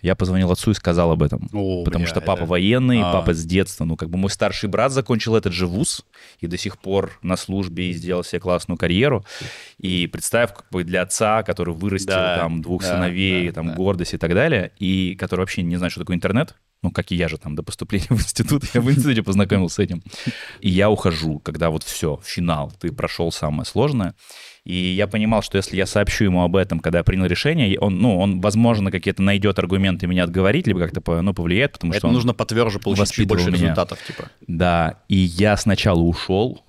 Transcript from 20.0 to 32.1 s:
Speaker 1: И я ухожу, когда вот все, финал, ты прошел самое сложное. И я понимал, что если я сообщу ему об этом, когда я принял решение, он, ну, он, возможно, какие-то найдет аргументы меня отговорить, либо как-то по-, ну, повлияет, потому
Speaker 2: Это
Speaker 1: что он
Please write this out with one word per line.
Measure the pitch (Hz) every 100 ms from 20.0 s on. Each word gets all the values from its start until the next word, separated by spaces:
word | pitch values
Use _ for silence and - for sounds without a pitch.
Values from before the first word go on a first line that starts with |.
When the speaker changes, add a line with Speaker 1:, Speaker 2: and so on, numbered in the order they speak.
| - - - - - -
Speaker 1:
И | 98
я | 90 101
ухожу, | 107 95 80 80 76
когда | - 78 82
вот | 78
все, | - - 82 71
финал, | - - 87 76 71 -
ты | 87
прошел | 76 85 - 85
самое | - 78 76 -
сложное. | - 139 135 90 - - - - - -
И | 90
я | 92 92 104
понимал, | 110 107 110
что | - 98
если | - 92
я | 95
сообщу | 104 104 -
ему | 104 87
об | 87 95
этом, | 90 82
когда | 85 87
я |
принял | 85 95 92
решение, | 87 143 165 110 95
он, | 104 90
ну, | 120 92
он, | 98 92
возможно, | 101 104 117 113 95
какие-то | 92 95 92
найдет | 98 101 101 95
аргументы | 87 95 98 90 87
меня | 90
отговорить, | 90 87 95 131 175
либо | 92
как-то | 82 -
по-, | - 85
ну, | 92 92
повлияет, | 85 90 143
потому | - 85
Speaker 2:
Это | 98
Speaker 1:
что |
он | -